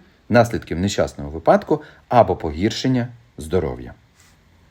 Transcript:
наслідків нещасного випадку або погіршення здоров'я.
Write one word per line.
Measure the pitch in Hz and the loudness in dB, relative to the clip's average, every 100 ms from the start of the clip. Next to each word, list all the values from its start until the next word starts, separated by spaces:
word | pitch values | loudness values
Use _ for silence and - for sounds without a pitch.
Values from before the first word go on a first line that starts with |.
| - _ - | -8 _ 0
наслідків | 120 117 85 - 85 | 2 2 0 -6 -4
нещасного | 98 - 78 - 73 | -2 0 -2 -4 -10
випадку | 80 - 202 - 151 - - _ | -2 2 2 2 -4 -4 -20 _
або | 123 107 87 | 4 4 2
погіршення | 82 76 90 - 131 127 123 - _ - | -4 -2 -2 -2 0 0 -2 -8 _ -16
здоров'я. | 78 90 73 62 58 - _ _ _ _ _ _ _ | -4 -2 -2 -6 -12 -18 _ _ _ _ _ _ _